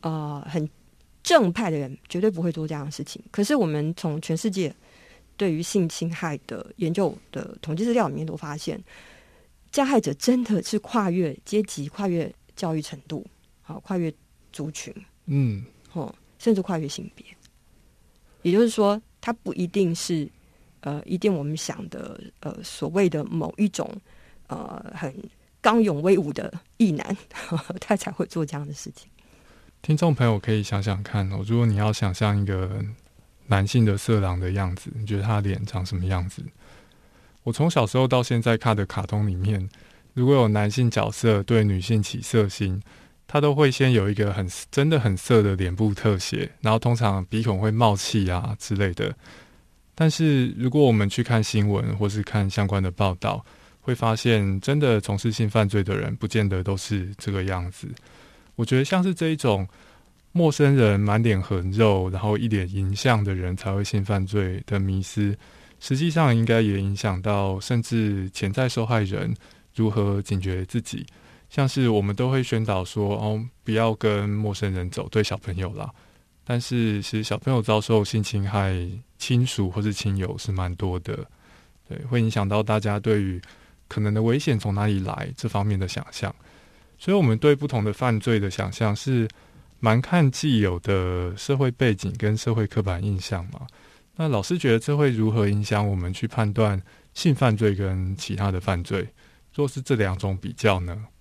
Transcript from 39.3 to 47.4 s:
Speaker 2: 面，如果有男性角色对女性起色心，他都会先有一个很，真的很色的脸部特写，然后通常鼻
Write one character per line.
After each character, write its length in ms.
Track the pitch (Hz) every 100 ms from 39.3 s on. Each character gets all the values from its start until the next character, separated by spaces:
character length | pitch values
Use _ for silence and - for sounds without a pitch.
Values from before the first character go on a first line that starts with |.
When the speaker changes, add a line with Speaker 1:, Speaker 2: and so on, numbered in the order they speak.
Speaker 2:
面， 340 | 90 95 104 95 - - - _
如 120 | - 123
果 80 |
有 140 | 139 113
男 220 | 104 104
性 200 | 104 123
角 200 | 110 107
色 320 | 107 117 104
对 200 | 98 117
女 180 | 104 95
性 220 | 92 113
起 180 | 101 117
色 280 | - 117 101
心， 320 | - 98 92 - - - _ _
他 120 | 147
都 140 | 147
会 160 | 143 147
先 220 | 131 131
有 180 | 120 101
一 40 |
个 180 | 104 104
很， 160 | 95 92 - -
真 160 | - 143
的 100 | 156
很 180 | 113 95
色 240 | - 120
的 140 | 101
脸 200 | 95 92
部 200 | 90 110
特 240 | 101 113 98
写， 320 | - 107 92 -
然 120 | 110
后 60 | 110
通 180 | 120 120
常 280 | 113 98 90
鼻 160 | 113